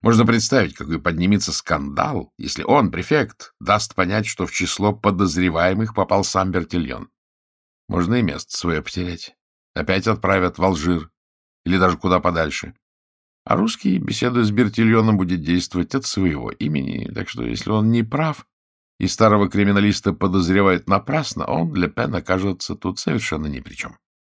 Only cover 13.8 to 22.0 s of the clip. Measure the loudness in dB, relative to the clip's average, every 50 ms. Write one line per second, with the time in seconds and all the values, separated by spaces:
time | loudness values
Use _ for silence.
13.8 | -2 0 0 0 -2 -4 -4 -2 -2 0 2 2 2 2 2 2 2 2 2 2
14.8 | 2 4 4 4 4 4 2 2 2 0 -2 -4 0 0 0 0 0 -2 -2 -4
15.8 | -4 -2 -4 -6 -4 -4 -4 0 0 0 0 -2 -6 -8 -8 -6 -4 -2 -2 -2
16.8 | -4 -4 -6 -6 -8 -8 -8 -8 -8 -8 -8 -8 -6 -6 -6 -6 -4 -2 0 2
17.8 | 2 4 2 2 0 0 -2 -2 -2 -2 -4 -6 -12 _ _ _ _ _ _ _
18.8 | _ _ _ _ -4 -4 2 4 4 6 6 4 2 2 2 2 2 4 4 4
19.8 | 4 4 2 2 0 -2 -2 0 -2 0 2 2 2 4 4 4 4 4 2 2
20.8 | 2 0 0 0 0 0 -4 -2 -2 -4 -6 -6 -4 -4 -2 -2 -2 -2 0 0
21.8 | -2 -2 -2 -4